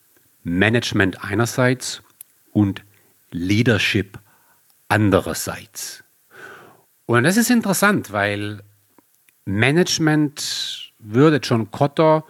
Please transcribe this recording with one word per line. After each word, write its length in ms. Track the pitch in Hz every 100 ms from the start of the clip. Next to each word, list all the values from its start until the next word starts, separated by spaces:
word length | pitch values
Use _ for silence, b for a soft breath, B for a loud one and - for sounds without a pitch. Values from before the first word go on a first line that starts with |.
| _ _ _ _
Management 800 | 87 90 104 117 - 104 95 -
einerseits 800 | - 101 117 - 123 127 - - _ _ - _ _
und 320 | 107 101 95 - b b _ _
Leadership 880 | 85 90 104 120 101 - 101 - - b b b b b _ _
andererseits. 1160 | 101 107 92 85 78 - - - - - - _ _ _ B B B B B B _ -
Und 180 | 117
das 140 | 139 202
ist 120 | 226
interessant, 640 | 247 208 170 202 175 -
weil 500 | 104 101 101 104 104 - _ _ _ _ _ _ _ -
Management 1500 | 98 123 160 180 - 156 151 147 - - - - - - _
würde 380 | 107 113 156 147
John 340 | - 117 107
Kotter 540 | - 143 - 160 156